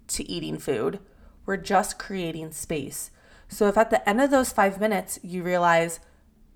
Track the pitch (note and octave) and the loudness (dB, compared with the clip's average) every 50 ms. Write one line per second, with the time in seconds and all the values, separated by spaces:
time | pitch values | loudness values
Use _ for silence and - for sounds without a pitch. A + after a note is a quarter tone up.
0 | _ - - - D3+ - F#3 E3+ D#3 D#3 D3+ C#3 - - C#3 G#2+ A#2+ - - G3 | _ -8 -6 -6 -6 -6 -8 -6 -6 -6 -6 -6 -4 -2 -2 0 0 -2 -2 -4
1 | - _ _ - - - - - - - G3 F#3+ - - G3+ F#3 G3+ - - - | -10 _ _ -20 -20 -20 -20 -12 -6 -4 -4 -4 -2 2 2 2 2 0 -4 -10
2 | - - G3 F#3+ F3 E3 D#3+ E3 D#3+ D#3+ D#3+ - - - E3+ D3+ C#3 D3 - - | -10 -8 -6 -4 -4 -4 -6 -6 -8 -10 -12 -10 -8 -6 -6 -6 -6 -8 -10 -12
3 | - - - _ _ - - - - - - - G#3+ G3+ G3 A3 A3+ A3+ A3+ G#3+ | -12 -14 -16 _ _ -20 -20 -20 -20 -10 -2 2 2 4 6 4 4 4 4 0
4 | - G#3 G3+ A#3 C#4 C#4 C#4+ C4 B3+ - - - G3+ G3 F#3 F#3+ G#3 A3 G#3 F#3 | 2 2 2 2 2 4 4 2 2 2 2 2 2 2 2 0 -2 0 0 0
5 | F#3 - - - - F3+ F3 F#3 E3+ F3+ F3+ F3 F3 E3+ E3+ E3 E3 E3+ E3+ - | -2 -4 -10 -12 -12 -10 -8 -6 -2 0 0 4 4 6 6 4 4 0 -4 -10
6 | - _ _ _ _ _ _ _ _ _ _ | -16 _ _ _ _ _ _ _ _ _ _